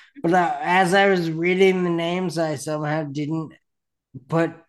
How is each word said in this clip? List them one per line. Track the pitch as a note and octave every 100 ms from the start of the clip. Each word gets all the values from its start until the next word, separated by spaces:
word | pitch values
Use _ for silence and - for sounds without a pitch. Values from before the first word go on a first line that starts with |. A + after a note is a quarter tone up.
| - -
But, | E3
uh, | F3+ E3 C#3+
as | D#3 F3+ F#3
I | G3 G3
was | F#3 E3
reading | D#3+ E3+ F#3 F#3+ F#3
the | F3+
names, | E3+ E3+ F3 F#3 D#3
I | D#3+ C#3+
somehow | D#3 D3+ D3+ D#3
didn't | D3 C#3 D3 D#3+ D#3 - _ _ _ _ _ C3 -
put | E3 E3 E3